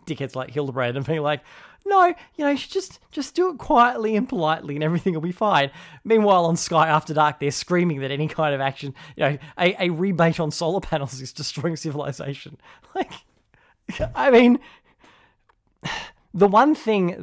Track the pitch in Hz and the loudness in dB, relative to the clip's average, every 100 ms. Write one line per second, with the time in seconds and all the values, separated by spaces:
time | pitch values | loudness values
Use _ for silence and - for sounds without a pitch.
0 | - 147 131 131 127 135 139 127 123 131 | -10 -8 -8 -8 -8 -6 -4 -2 -2 -2
1 | 139 160 147 151 - - - _ 403 392 | -4 -2 -2 -4 -8 -20 -20 _ 0 4
2 | 359 330 - - 285 277 - 381 - - | 4 0 -12 -4 -2 -2 -4 -8 -8 -14
3 | _ 302 269 - 359 - - 269 240 247 | _ -10 -6 -2 -2 -2 2 4 4 2
4 | 220 214 254 226 156 160 143 147 156 170 | -2 -2 -2 -2 -2 -2 -4 -4 -2 0
5 | 196 160 170 175 214 156 139 - - - | -2 -2 -4 -2 2 2 0 -4 -20 -10
6 | 202 220 202 185 165 165 - 160 160 151 | 0 2 6 4 4 0 0 2 4 2
7 | - 151 151 - 143 - - 180 175 139 | 0 2 2 2 -4 -4 -2 0 0 -2
8 | 135 139 151 - 151 139 135 - 143 - | -4 -4 -4 -2 -2 0 -2 -4 -12 -14
9 | - - 143 143 156 - 175 - 180 160 | -14 -2 -2 -2 -8 -2 0 0 -2 -2
10 | 196 165 165 160 156 - 165 190 - 156 | -2 2 2 2 -4 -2 -2 -2 -4 -4
11 | 139 131 131 - 143 - 170 160 160 143 | -6 -10 -14 -12 -10 -6 -6 -6 -8 -6
12 | 139 131 139 143 - - - - _ 381 | -8 -8 -10 -12 -16 -20 -20 -20 _ -8
13 | - - _ _ _ _ _ _ - - | -8 -10 _ _ _ _ _ _ -14 -8
14 | - - - 233 247 240 - - _ _ | -6 -2 4 6 6 4 -2 -20 _ _
15 | _ _ _ _ _ _ _ _ - - | _ _ _ _ _ _ _ _ -12 -10
16 | - _ _ 175 202 208 285 - 220 208 | -12 _ _ 2 4 6 4 2 0 0
17 | 175 190 | 0 -2